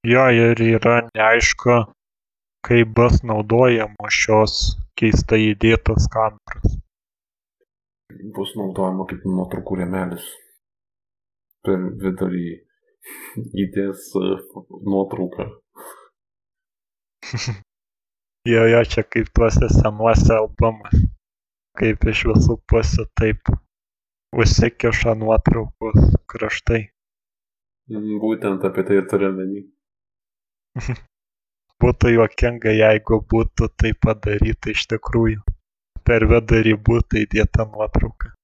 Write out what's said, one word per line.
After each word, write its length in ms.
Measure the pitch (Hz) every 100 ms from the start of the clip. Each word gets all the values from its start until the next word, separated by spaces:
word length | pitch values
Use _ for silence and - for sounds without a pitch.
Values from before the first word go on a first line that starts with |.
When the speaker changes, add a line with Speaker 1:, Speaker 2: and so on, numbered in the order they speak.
Speaker 1:
Jo, 200 | 117 123 131
ir 260 | 117 117 113
yra 380 | 113 113 120 120 117
neaišku, 640 | 110 110 117 - - 120 120 110 _ _ _ _ _ _ _
kaip 300 | - 120 110 110
bus 240 | 120 -
naudojamos 880 | 120 107 104 117 127 117 107 107 104
šios 420 | - - 107 110 - - - - -
keistai 560 | 113 - - 110 107
įdėtos 560 | 104 110 113 - 110 113
kameros. 720 | 110 110 107 - - - - - _ _ _ _ _ _ _ _ _ _ _ _ - 101
Speaker 2:
Bus 240 | 101 98 113
naudojama 480 | 98 95 92 92 92
kaip 160 | 90
nuotraukų 580 | 95 92 90 92 - 92
rėmelis. 420 | 87 95 87 87 - - _ _ _ _ _ _ _ _ _ _ _ _
Per 120 | - 92
vidurį 720 | 90 - 95 90 92 90 87 82 _ _ _ _ - - - - 117
įdės, 560 | 95 95 98 98 95 - 95
e, 80 | 92 95 - 98 _ -
nuotrauką. 680 | 101 98 98 - 90 - 110 - _ - - - _ _ _ _ _ _ _ _ _ _ _ _
Speaker 1:
<laughs> 460 | - 120 - 98 _ _ _ _ _ _ _ _ 120
Jo, 180 | 113 113
jo, 140 | 117
čia 220 | 113 - -
kaip 220 | 117 107
tuose 380 | - 113 - 123
senuose 640 | - 110 107 113 110 -
albumas. 640 | 113 110 - 117 110 - 123 90 - _ _ _ _ _ -
Kaip 240 | 117 107 113
iš 140 | 107 113
visų 300 | 104 - 113 -
pusių 380 | 117 113 - -
taip 380 | - 110 107 - - _ _ _ _ _ _ _
užsikiša 840 | - 110 113 - _ 117 113 120
nuotraukos 1000 | 110 110 113 - 113 113 - 110 - - - -
kraštai. 540 | - 107 - - 117 104 _ _ _ _ _ _ _ _ _ _
Speaker 2:
Mm, 300 | 107 107 107
būtent 460 | 107 110 101 95 95
apie 160 | 92
tai 140 | 92 98
ir 80 | 92
turiu 220 | 98 98
omeny. 320 | 95 95 101 101 _ _ _ _ _ _ _ _ _ _
Speaker 1:
<laughs> 320 | - - 120 _ _ _ _ _ _ _ _
Būtų 280 | 123 120 123 117
juokinga, 580 | 110 - 120 120 110
jeigu 460 | 110 110 110 - 110 -
būtų 380 | 113 113 - 113 -
tai 140 | -
padaryta 800 | - 113 107 104 104 113 110 -
iš 140 | 104 -
tikrųjų. 480 | 113 - 117 113 107 - - _ _ _ -
Per 240 | - 113 110
vidurį 480 | 117 113 113 110 107
būtų 400 | 107 120 - 110
įdėta 460 | 107 107 107 - 107
nuotrauka. 600 | 107 107 - 113 - - -